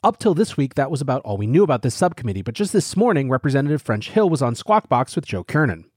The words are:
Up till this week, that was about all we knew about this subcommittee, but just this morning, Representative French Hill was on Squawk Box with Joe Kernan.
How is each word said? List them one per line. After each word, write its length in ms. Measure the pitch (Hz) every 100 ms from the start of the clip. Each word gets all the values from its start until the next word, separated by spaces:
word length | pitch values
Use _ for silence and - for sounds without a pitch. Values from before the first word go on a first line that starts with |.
Up 160 | 214 -
till 160 | -
this 220 | 170 220
week, 200 | - 135
that 160 | - 139
was 100 | 143
about 220 | 139 127
all 120 | 110
we 120 | 101 104
knew 160 | 151
about 180 | 190 123
this 140 | 127
subcommittee, 480 | - 180 - 117 98
but 100 | 95
just 180 | 110 202
this 240 | 202 -
morning, 340 | 185 240 165 131
Representative 520 | 131 143 135 143 147
French 300 | - 107 -
Hill 180 | 220 196
was 120 | 156
on 140 | 123
Squawk 320 | 120 - 214 -
Box 260 | 123 131
with 120 | -
Joe 180 | - 95
Kernan. 400 | - 151 143 82 80